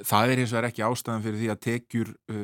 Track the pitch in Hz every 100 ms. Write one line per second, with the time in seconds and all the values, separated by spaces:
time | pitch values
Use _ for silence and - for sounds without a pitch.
0 | - 104 120 127 120 113 117 110 110 123
1 | - 113 110 107 113 104 117 120 - 117
2 | 113 - - 107